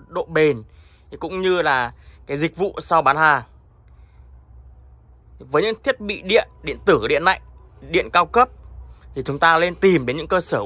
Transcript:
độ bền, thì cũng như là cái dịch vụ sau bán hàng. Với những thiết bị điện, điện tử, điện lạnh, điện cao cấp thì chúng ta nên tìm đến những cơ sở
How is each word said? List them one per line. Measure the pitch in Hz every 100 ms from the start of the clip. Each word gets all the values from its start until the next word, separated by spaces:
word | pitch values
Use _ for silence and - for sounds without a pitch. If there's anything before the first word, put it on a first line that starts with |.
| -
độ | 175
bền, | - 156 156 120 110 - - _ _
thì | 139
cũng | 160 185
như | 185 180
là | 156 131 120 - - - -
cái | 143
dịch | 156 165
vụ | 196 -
sau | - 170
bán | 135 147
hàng. | 160 135 - - _ _ - - - - - - _ - - - - - _ - - -
Với | 127 151
những | 214 220
thiết | 269 254
bị | 208 202
điện, | 185 220 - -
điện | 156 123
tử, | - 147 113
điện | 143
lạnh, | 180 185 - - - -
điện | 135 170 208
cao | 175 170
cấp | 233 254 - - - - - -
thì | 135
chúng | 127 139
ta | 165 165
nên | 175
tìm | 170 190 165 123
đến | 151
những | -
cơ | 185
sở | - 135